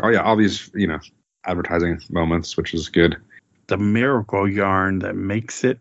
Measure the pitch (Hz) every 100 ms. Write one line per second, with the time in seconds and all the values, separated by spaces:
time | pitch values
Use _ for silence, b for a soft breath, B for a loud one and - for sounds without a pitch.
0 | 110 107 87 107 104 - - 101 92 78
1 | - _ _ _ - 90 - 85 85 82
2 | - 87 80 85 82 - - 80 76 85
3 | 85 - B B _ _ - 98 101 113
4 | 131 127 104 98 101 101 98 95 95 95
5 | 95 98 98 107 113 - 127 127